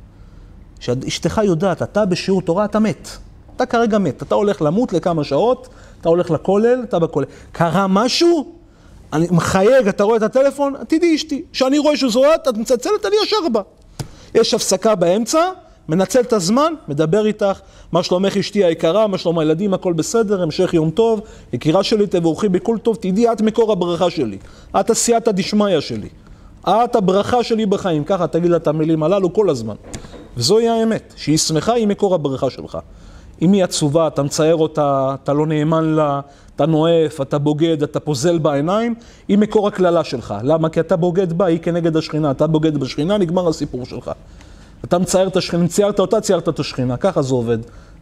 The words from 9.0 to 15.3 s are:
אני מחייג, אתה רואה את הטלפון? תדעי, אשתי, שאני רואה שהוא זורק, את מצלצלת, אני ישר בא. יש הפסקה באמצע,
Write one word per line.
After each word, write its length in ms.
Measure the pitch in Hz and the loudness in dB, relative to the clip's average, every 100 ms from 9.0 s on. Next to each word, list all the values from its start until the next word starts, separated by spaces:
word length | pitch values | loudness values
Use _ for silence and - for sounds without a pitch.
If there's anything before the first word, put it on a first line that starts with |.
| - | -6
אני 140 | 156 170 | -2 0
מחייג, 560 | 170 - 190 208 262 202 | 0 2 2 4 4 2
אתה 160 | 190 | 0
רואה 140 | 202 226 | 0 2
את 60 | |
הטלפון? 500 | 214 254 277 277 277 269 226 | 0 2 0 0 -4 -4 -2
תדעי, 280 | 320 339 311 | 0 2 0
אשתי, 280 | - 277 - | -2 -10 -10
שאני 240 | - 262 294 | -4 0 2
רואה 200 | 294 294 | 2 0
שהוא 140 | 262 | 0
זורק, 360 | 226 277 320 285 | 2 2 2 0
את 80 | 214 | -4
מצלצלת, 480 | 233 254 349 415 392 | -2 -2 0 -4 0
אני 100 | 427 | 0
ישר 260 | 381 427 330 | 0 -2 0
בא. 100 | 220 - - - - - - - - | -2 -4 -14 -20 -16 -16 -18 -2 0
יש 180 | 226 | 2
הפסקה 420 | 214 - 190 226 208 | 0 0 0 2 2
באמצע, 440 | 175 196 226 | 2 2 0